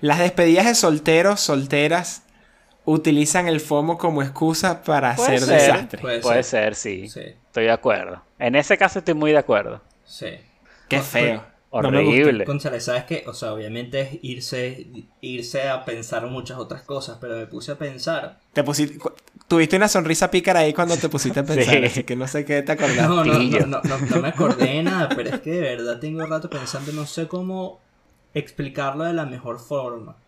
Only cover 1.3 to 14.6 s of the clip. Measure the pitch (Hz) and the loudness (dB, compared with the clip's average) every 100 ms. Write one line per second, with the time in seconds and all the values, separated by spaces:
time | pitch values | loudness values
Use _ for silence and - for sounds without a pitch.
1.3 | 202 - 143 135 147 151 170 175 - _ | 2 0 -2 0 0 2 0 -2 -12 _
2.3 | _ _ _ _ _ - 156 156 147 147 | _ _ _ _ _ 0 0 4 2 4
3.3 | 185 175 160 156 147 151 165 175 151 139 | 2 2 0 0 0 0 0 0 0 -4
4.3 | 135 160 160 190 175 - 147 131 120 - | 0 0 0 -2 -2 0 2 2 2 2
5.3 | 127 131 156 139 131 - - 127 117 123 | 2 4 6 6 4 0 -10 -6 -2 2
6.3 | 120 127 123 107 104 113 95 98 - - | 2 2 0 0 -2 -8 -8 -10 -16 -18
7.3 | - _ - 113 113 131 101 92 87 _ | -20 _ 0 2 4 2 0 -2 -12 _
8.3 | _ 123 135 147 202 190 202 180 156 151 | _ 2 2 4 4 4 2 -2 0 4
9.3 | 151 - 110 107 113 _ _ _ - 110 | 4 4 0 0 -10 _ _ _ -14 -14
10.3 | - - _ _ _ _ 135 135 120 120 | -14 -20 _ _ _ _ -2 0 2 2
11.3 | 110 107 _ _ 123 131 139 151 131 147 | 0 -8 _ _ -2 2 4 4 6 4
12.3 | 117 98 143 143 120 - 123 - 160 - | 4 0 -4 -4 -6 -4 -6 -4 -8 -8
13.3 | 120 117 107 107 113 123 135 135 143 131 | -10 -8 -8 -8 -10 -8 -6 -6 -8 -12
14.3 | 123 127 131 | -10 -8 -6